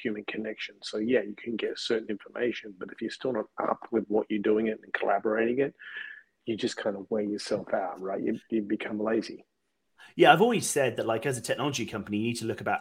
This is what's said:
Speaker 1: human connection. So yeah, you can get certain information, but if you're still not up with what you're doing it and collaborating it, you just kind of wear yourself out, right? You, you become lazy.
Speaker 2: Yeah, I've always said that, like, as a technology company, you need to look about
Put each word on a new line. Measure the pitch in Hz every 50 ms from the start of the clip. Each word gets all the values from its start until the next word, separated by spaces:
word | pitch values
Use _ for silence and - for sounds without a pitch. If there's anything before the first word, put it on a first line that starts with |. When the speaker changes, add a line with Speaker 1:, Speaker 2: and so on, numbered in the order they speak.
| -
Speaker 1:
human | 123 107 107 101
connection. | - - 107 110 110 107 - - - 104 -
So | - - -
yeah, | 107 110 117 127 131
you | - 104 104
can | - - 117 117
get | 104 - - - -
certain | - - 117 110 113 110
information, | 107 98 - - - 107 120 120 113 - - 110 98 90
but | 98 98
if | - - 113
you're | 107
still | - - - 131 123
not | 110 - - - - -
up | - - - - -
with | 117 110 101 -
what | 104 110 110 -
you're | 110 107
doing | 98 110 107 107 113 110
it | 110 - -
and | 101 -
collaborating | - 110 104 101 101 - 113 107 113 113 117 123 131
it, | 143 143 - - - - - - - - - - - _ _ _ -
you | - 113
just | 104 - 113 - -
kind | - 113 101
of | 98 95 -
wear | 117 107 104
yourself | 104 104 101 - - 107 101 95 - -
out, | 107 98 90 90 90
right? | 92 95 98 104 110
You, | 120 113 - - -
you | 117 110 104
become | 101 110 107 - - 107 107
lazy. | 107 110 113 113 104 - - - - _ _ _ _ _ _ _ _ _ _ _ - - -
Speaker 2:
Yeah, | - 170 156 151
I've | 165
always | 208 240 240 185 -
said | - - 147 135 123 110
that, | 113 110
like, | 110 113 113 -
as | 143 131
a | 120 117
technology | - 135 - 127 147 131 131 113
company, | 101 - 107 98 - 104
you | 104 110 120
need | 117 117
to | 113
look | 110 107 - -
about | 113 101 -